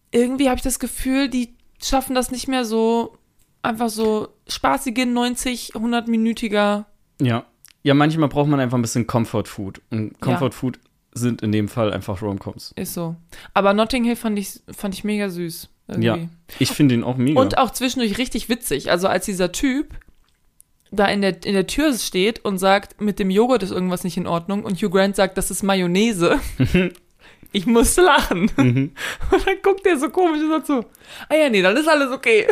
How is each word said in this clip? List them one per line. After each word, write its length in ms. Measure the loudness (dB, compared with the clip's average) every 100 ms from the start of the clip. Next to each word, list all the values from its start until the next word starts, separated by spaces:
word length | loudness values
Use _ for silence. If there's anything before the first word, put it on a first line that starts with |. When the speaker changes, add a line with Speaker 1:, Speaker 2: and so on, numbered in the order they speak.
| _
Speaker 1:
irgendwie 380 | 0 2 2 0
hab 60 | 0
ich 60 |
das 160 | -4 -4
Gefühl, 480 | -6 -4 -2 0 0
die 240 | -2 -6 _ _ _
schaffen 320 | -2 0 0
das 160 | -2 -2
nicht 160 | -4 -4
mehr 200 | -2 0
so, 500 | 0 2 2 -2 -10 _ _ _ _
einfach 260 | -4 -2 -2
so 400 | 0 0 0 -4 _ -12
spaßige 580 | -2 0 0 -2 -2 0
neunzig, 640 | 0 -2 -2 -4 -6 -8
hundert 340 | -6 -2 -2 0
Minütiger. 760 | 0 0 -2 -2 0 2 0 -6 _ _ -2
Speaker 2:
Ja. 220 | 0 0 -4 _ -20 _
Ja, 120 | 2
manchmal 340 | 4 4 2 0
braucht 200 | 0 2
man 120 | 0
einfach 160 | 0 0
ein 60 |
bisschen 240 | 0 -2 0
Comfort 380 | 0 0 -4 -4
Food. 340 | -8 -10 -12 _
Und 200 | -6 -6
Speaker 1:
Ja. 40 | -6
Speaker 2:
Comfort 320 | -2 0 -2
Food 260 | -2 -8 -8 _ _ _
sind 300 | -4 -2 -2
in 80 | -2
dem 180 | 0 -2
Fall 240 | -2 -2
einfach 300 | -2 -6 -6
Romcoms. 500 | -6 -6 -8 -14 -14 -12
Speaker 1:
Ist 180 | -10
so. 220 | -8 -8 -10 _ -20 -6
Aber 220 | 0 2
Notting 300 | 2 2 0
Hill 100 | 0
fand 240 | -2 -4 -4
ich, 220 | -6 -14 -20
fand 240 | -10 -8
ich 80 | -6
mega 260 | -4 -4 -4
süß. 400 | -6 -8 -10 -16 _ -8
Irgendwie. 180 | -2 0
Speaker 2:
Ja, 120 | 0 -6 -14 -14 -4
ich 100 | -2
find 220 | 2 4
ihn 100 | 2
auch 140 | 0 -2
mega. 240 | 2 4
Speaker 1:
Und 180 | 2 2
auch 120 | 0
zwischendurch 460 | -2 -4 -2 -2 -2
richtig 300 | -4 -4 -4
witzig. 420 | -4 -2 -4 0
Also 160 | 0 2
als 160 | 0
dieser 260 | -2 -2 -4
Typ 440 | -2 -2 -2 -6 -12 -20 _ _ _ _ _ _ _ _
da 140 | 0 0
in 140 | 2
der, 220 | 0 -2
in 100 | -2
der 120 | 0 0
Tür 260 | 0 0
steht 500 | 0 -2 0 0 0
und 140 | -4 0
sagt, 420 | 2 2 0 -6
mit 180 | -4 -2
dem 120 | 2
Joghurt 320 | 2 4 2
ist 80 | 0
irgendwas 320 | -4 -2 -2
nicht 120 | -4 -6
in 120 | -4
Ordnung 360 | -4 -4 -6
und 160 | -4 -4
Hugh 100 | 0
Grant 260 | 2 2 2
sagt, 200 | 0 0
das 140 | -4
ist 120 | -2
Mayonnaise. 760 | 0 2 2 2 2 2 2 2 0 -2
Speaker 2:
<laughs> 340 | 2 2 2 -4 _ _ -20 _ -8
Speaker 1:
Ich 140 | -2
musste 380 | 2 4 6 6
lachen. 480 | 6 6 2 0 2 4
Speaker 2:
Mhm. 340 | 4 4 0 -6 -10
Speaker 1:
<laughs> 180 | -6 2
Und 160 | 2 2
dann 80 | 0
guckt 240 | 0 2 2
er 120 | 2
so 120 | 0
komisch 320 | 2 2 2
und 80 | 0
sagt 160 | -2 0
so, 180 | -2 -4 -12 -20 -18 0
„Ah 40 |
ja, 140 | 2 4
nee, 140 | 4
dann 120 | 4 4
ist 100 | 4
alles 220 | 2 2
okay.“ 340 | 0 2 4 4